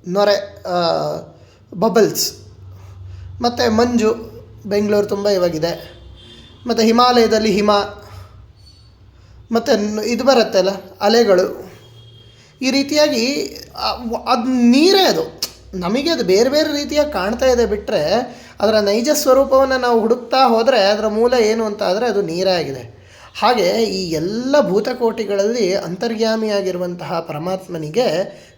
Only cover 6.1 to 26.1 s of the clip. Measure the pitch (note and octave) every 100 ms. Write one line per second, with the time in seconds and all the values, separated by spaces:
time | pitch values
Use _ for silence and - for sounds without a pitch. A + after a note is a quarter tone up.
6.1 | - - - - - A#3+ A#3 A3 A#3 B3
7.1 | A#3+ A3 G#3+ A3 G3 G#3 G3+ G3+ - -
8.1 | - - - - - - - - - -
9.1 | - - - - C#4 D4 G#3+ G#3 G#3+ A3
10.1 | A#3 C4 A#3+ - - F#3 G3 - - G#3
11.1 | A#3 G#3 F3+ G3+ - - - - - -
12.1 | - - - - - B3+ C4+ C#4 D4 D4+
13.1 | A#3+ B3 D4 - - - - A3 A#3 A#3
14.1 | A#3 - B3 B3 B3+ A#3+ C4+ F#4 G4 D#4+
15.1 | D#3+ D#3 - - - - F#3 F3 B3 E4
16.1 | B3+ F#3 G3 B3+ D4 D#4 C#4+ C#4+ D4 D4
17.1 | G3+ F#3 A#3+ C4 A#3+ A3 G#3 - G3 D3+
18.1 | A3+ B3+ - - - G#3 G#3+ G3+ G#3+ B3+
19.1 | D4 C4 C4 C4+ C4 C4 C4 A#3+ A3+ G#3+
20.1 | B3 - B3+ B3+ A3+ A#3 A#3+ G3 G#3+ G#3+
21.1 | G#3+ A#3+ B3+ G#3+ A3+ G#3+ G3+ F#3+ G3+ A#3+
22.1 | G3+ E3+ E3+ F#3+ F3+ C#3 C3 A2+ - -
23.1 | - - - - A#3 F3 G#3+ G#3+ F#3+ F3+
24.1 | D#3 F3 A3 C4 D4 F3+ G3+ B3 B3 A3+
25.1 | A3+ G3+ G3+ G#3+ A#3+ F#3 G3 E3 F3+ A#3